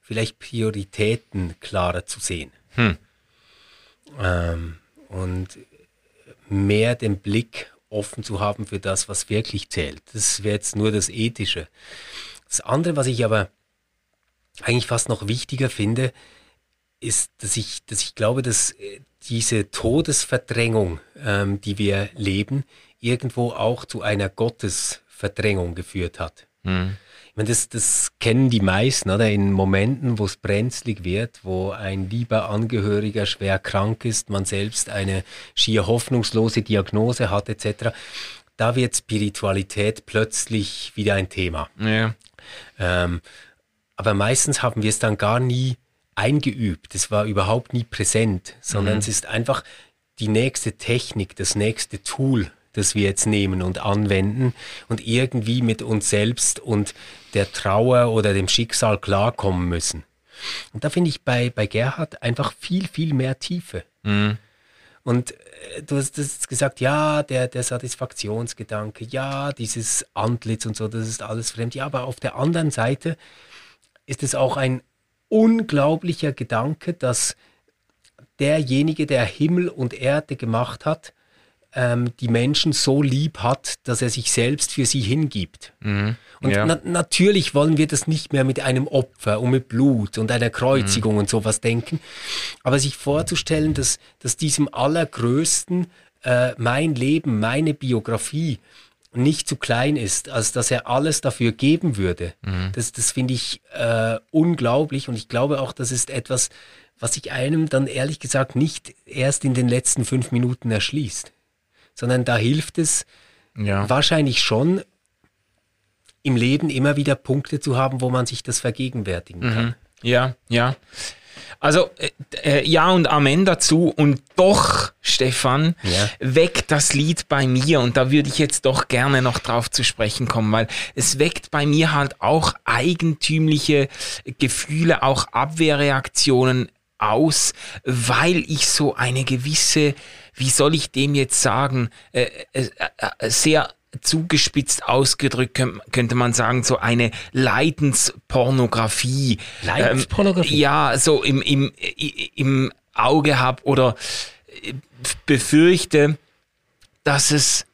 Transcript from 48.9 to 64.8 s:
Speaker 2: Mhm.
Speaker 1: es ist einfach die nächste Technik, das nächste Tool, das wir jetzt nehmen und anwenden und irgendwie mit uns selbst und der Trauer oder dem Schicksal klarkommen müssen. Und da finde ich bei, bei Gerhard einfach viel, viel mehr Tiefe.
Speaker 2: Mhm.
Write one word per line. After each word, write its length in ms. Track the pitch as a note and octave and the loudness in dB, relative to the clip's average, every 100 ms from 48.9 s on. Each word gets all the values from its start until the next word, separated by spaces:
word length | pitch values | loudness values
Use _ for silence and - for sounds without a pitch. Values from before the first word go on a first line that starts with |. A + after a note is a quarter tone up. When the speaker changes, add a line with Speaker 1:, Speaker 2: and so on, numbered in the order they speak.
Speaker 2:
Mhm. 40 | G#2+ | 0
Speaker 1:
es 60 | G#2 | -2
ist 200 | G#2 - | -4 -4
einfach 360 | A2 A#2 C3+ - - _ _ _ - | -4 -2 -4 -6 -20 _ _ _ -8
die 100 | G#2+ | 0
nächste 440 | G#2+ C3 - A2 | 0 0 -2 -6
Technik, 640 | - - A#2+ - G#2+ F#2+ | -6 -4 -2 -2 -6 -6
das 180 | - G2 | -6 -4
nächste 480 | G#2 G#2 A2+ - G2+ | 0 -2 -2 -10 -10
Tool, 480 | - - C3+ B2 F2 _ _ | -10 -2 0 0 0 _ _
das 220 | - F#2+ | -2 0
wir 80 | G#2+ | 2
jetzt 240 | G2 G2 G#2+ | 0 0 0
nehmen 340 | G#2 G2 F#2 | 2 0 0
und 160 | F#2 F2+ | -2 -4
anwenden 760 | G#2+ G2+ G#2 F#2+ G2 A#2 B2+ - - - - | -2 0 2 2 0 0 -2 -2 -18 -18 -8
und 180 | A2 | -6
irgendwie 560 | A2+ A#2 C3 B2 G#2+ B2 | 0 0 0 -2 -2 0
mit 220 | A#2 A2 | 0 -2
uns 260 | G#2+ A2 - | -2 -2 0
selbst 500 | G#2 A2 B2 - - | 0 0 0 -2 -2
und 360 | - G#2 G2+ - - - - | -2 -2 -2 -8 -20 -20 -4
der 160 | G2 G2 | -2 -2
Trauer 600 | - G2 G2+ B2 B2 A#2+ | -2 0 2 4 4 4
oder 220 | A2+ G2+ | 2 2
dem 140 | G2 F#2+ | 0 0
Schicksal 500 | - A#2 - A2 G2+ | 0 -2 0 0 0
klarkommen 680 | - G2 A2 - G2 F2+ F2 | 0 2 2 0 -2 0 -2
müssen. 340 | E2+ - D#2+ - _ _ - - - - | -2 -4 -8 -14 _ _ -14 -12 -12 -12
Und 100 | A2 | -8
da 60 | D3+ | -4
finde 200 | F3 E3+ | 0 0
ich 120 | - | 0
bei, 300 | - B2 A#2+ | -2 0 0
bei 160 | - G#2 | -2 -2
Gerhard 560 | G#2+ B2 D3+ D#3+ - | 0 -2 -4 -8 -6
einfach 280 | B2 B2 C#3 - | -4 -2 -4 -6
viel, 300 | - F3+ F#3 | -4 -4 -2
viel 260 | - D#3+ | -4 -2
mehr 240 | C#3 C3 C3 | 0 -2 -6
Tiefe. 460 | - F3 - F#2 - _ | -6 -8 -8 -12 -12 _
Speaker 2:
Mhm. 360 | G#2 G#2 G#2 G#2+ _ _ _ _ | -2 0 0 -2 _ _ _ _